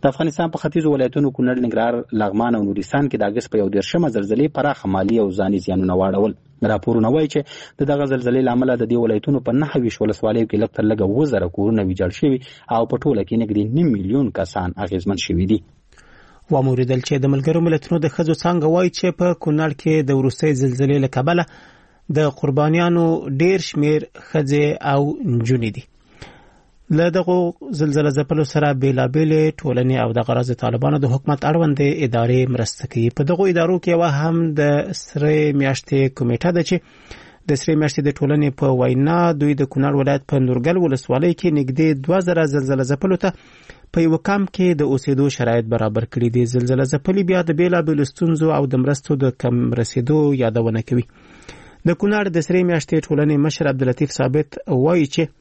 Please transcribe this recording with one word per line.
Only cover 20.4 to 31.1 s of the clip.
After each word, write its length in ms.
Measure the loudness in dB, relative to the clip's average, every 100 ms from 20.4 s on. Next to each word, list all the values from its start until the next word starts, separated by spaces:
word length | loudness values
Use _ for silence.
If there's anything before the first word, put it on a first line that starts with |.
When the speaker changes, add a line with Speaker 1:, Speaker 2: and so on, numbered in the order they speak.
| 0
Speaker 2:
زلزلې 460 | 2 0 0 2 2 0
له 20 |
کبله 380 | 0 0 0 -2 -8 -20 -20 _ _ -4
د 200 | 0 0
قربانیانو 760 | 0 -2 2 2 2 2 2 2 0 -2
ډېر 300 | 0 2 2
شمېر 420 | -2 -2 2 0 -2 -16 -4
ښځې 340 | -2 0 2 2 0
او 200 | 0 0 0 -2
نجونې 480 | -2 -2 2 0 0
دي. 120 | -8 -18 _ _ -20 -20 -20 -20 _ _ _ _
له 180 | 2 2
دغو 440 | 0 0 0 0 -4 -10
زلزله 400 | -2 0 2 2
ځپلو 340 | 0 0 -2
سره 300 | 0 0 0
بېلابېلې 680 | 2 0 0 0 0 2 2 2 -2
ټولنې 360 | -4 0 0 0
او 80 | 0
دغه 220 | -2 0
راز 180 | -2 -2
د 20 |
طالبانو 440 | -2 -2 -2 0 0
د 80 |
حکومت 400 | 0